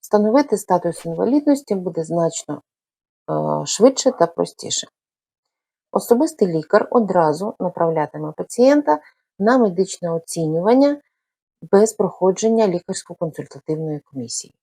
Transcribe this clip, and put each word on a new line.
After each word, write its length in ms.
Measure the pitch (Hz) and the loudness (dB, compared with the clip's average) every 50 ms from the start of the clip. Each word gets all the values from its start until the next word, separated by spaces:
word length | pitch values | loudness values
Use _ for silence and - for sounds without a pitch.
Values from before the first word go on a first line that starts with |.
| _ | _
встановити 560 | - - 208 208 214 220 277 294 285 220 208 | 0 0 2 2 4 2 2 2 2 -2 -4
статус 480 | - - 185 180 - 175 165 - - | 0 0 0 0 0 -2 -6 -6 -8
інвалідності 680 | 170 165 165 180 214 254 294 294 294 285 277 277 - 220 | -10 -4 -2 0 2 2 2 2 2 0 0 0 -4 -6
буде 300 | 190 180 185 165 165 160 | -4 -4 -6 -6 -6 -6
значно, 580 | 156 160 170 165 165 160 - - - 147 143 _ _ _ _ _ _ _ _ _ _ _ _ _ - | -4 -2 0 0 0 -2 -4 -10 -10 -10 -12 _ _ _ _ _ _ _ _ _ _ _ _ _ -6
е, 360 | 156 151 151 156 151 151 151 | -4 -4 -2 -2 -2 -4 -4
швидше 460 | 147 - - 202 262 269 - - 269 254 | -6 -2 4 4 4 4 4 -2 -2 2
та 140 | - 170 | 2 0
простіше. 640 | 170 - - 175 170 - _ - - 110 - - - _ _ _ _ _ _ _ _ _ _ _ _ _ _ _ _ _ _ _ _ - | 0 0 -4 -6 -6 -6 _ -10 -8 -8 -8 -8 -12 _ _ _ _ _ _ _ _ _ _ _ _ _ _ _ _ _ _ _ _ -4
Особистий 560 | 202 - - 240 233 294 320 - _ 214 185 | -4 0 2 2 2 2 -2 0 _ -2 0
лікар 400 | 165 160 156 _ - 208 - - | 0 -4 -4 _ 0 0 0 2
одразу 640 | - 247 226 190 185 180 165 156 151 156 190 214 - _ | 0 0 0 2 2 2 2 2 0 -2 -4 -8 -8 _
направлятиме 720 | 185 180 175 - 170 165 165 160 151 143 - 151 156 151 156 | -8 -6 -4 -2 -2 -2 0 -2 -4 -4 -6 -10 -10 -10 -8
пацієнта 680 | - 180 - - - 240 262 285 294 294 302 302 302 - - _ _ _ _ _ _ | -10 -12 -10 0 2 4 4 4 4 4 2 0 0 -2 -12 _ _ _ _ _ _
на 200 | 196 214 254 262 | 2 2 4 4
медичне 520 | 240 208 175 175 190 180 - - - 170 | 2 2 2 0 -4 -4 -4 -8 -6 -6
оцінювання 920 | 165 165 165 - - 170 165 156 156 165 175 208 240 262 277 285 294 285 _ _ _ _ _ _ _ _ _ _ _ _ - 165 | -6 -6 -6 -8 -6 -4 -4 -2 -2 0 2 2 4 4 4 2 2 -2 _ _ _ _ _ _ _ _ _ _ _ _ -8 2
без 220 | - 196 214 220 - | 4 4 4 4 2
проходження 760 | _ - 180 - - - 185 190 185 - 220 226 226 220 202 | _ -2 -4 -2 0 0 0 0 2 0 0 2 2 2 2
лікарсько-консультативної 1300 | 175 175 - - 190 - - _ 170 _ 175 165 147 - 143 139 - - _ - 156 156 160 156 151 147 | 0 -2 -4 -6 -10 -10 -10 _ -10 _ -8 -8 -8 -10 -14 -14 -14 -20 _ -6 -6 -6 -4 -6 -8 -8
комісії. 540 | _ _ _ 135 120 117 - - - - _ _ | _ _ _ -12 -10 -10 -10 -12 -12 -14 _ _